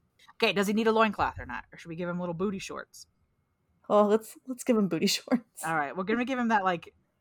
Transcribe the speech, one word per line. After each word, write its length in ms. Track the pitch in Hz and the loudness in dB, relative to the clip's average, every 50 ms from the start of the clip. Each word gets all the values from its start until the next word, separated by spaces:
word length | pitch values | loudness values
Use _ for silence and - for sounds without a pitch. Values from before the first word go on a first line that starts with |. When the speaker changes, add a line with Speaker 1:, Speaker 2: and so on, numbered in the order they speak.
| _ _ _ _ - - - - 226 | _ _ _ _ -20 -16 -6 -2 0
Speaker 1:
Okay, 100 | 220 180 | 0 2
does 140 | 185 202 | 2 0
he 60 | 190 214 | 2 2
need 160 | 214 233 226 | 2 2 4
a 40 | 220 | 4
loincloth 460 | 220 220 214 196 - 156 127 - - | 4 4 2 2 0 -2 -2 -2 -6
or 80 | 127 | -10
not? 180 | 131 120 107 - _ - | -10 -10 -10 -12 _ -20
Or 60 | - | -20
should 100 | - 170 | -14 -12
we 80 | 165 | -10
give 120 | 165 180 175 | -8 -6 -6
him 100 | 175 175 | -4 -4
little 140 | 180 175 170 | -4 -4 -4
booty 240 | 160 185 214 196 190 | -2 -2 -4 -4 -6
shorts? 480 | - - 143 139 - _ - - - _ _ _ _ _ _ _ _ _ _ _ _ _ _ _ _ - | -8 -10 -10 -12 -12 _ -16 -20 -20 _ _ _ _ _ _ _ _ _ _ _ _ _ _ _ _ 2
Speaker 2:
Oh, 140 | 214 208 208 | 4 6 6
let's, 320 | 208 208 220 220 - - - _ - | 6 4 2 0 -2 -20 -18 _ -12
let's 160 | 262 247 - | -12 -8 0
give 120 | - 247 | 2 2
him 120 | 214 202 175 | 4 4 2
booty 180 | 170 160 180 | 0 0 0
<laughs> 20 | 196 | 0
shorts. 560 | - - - - 262 - - _ _ - - | 0 0 -2 -2 -2 -2 -2 _ _ -10 -6
Speaker 1:
All 120 | 160 165 | -2 -2
right, 200 | 156 147 139 123 | -2 -2 -2 -4
we're 80 | 175 190 | -6 -4
gonna 200 | 180 220 233 247 | -2 -2 -2 -2
give 140 | 233 262 247 | -2 -2 -2
him 100 | 240 226 | 0 2
that, 160 | 226 208 190 | 2 2 2
like, 280 | 185 180 170 - - _ _ _ _ _ _ | 2 -2 -2 -4 -12 _ _ _ _ _ _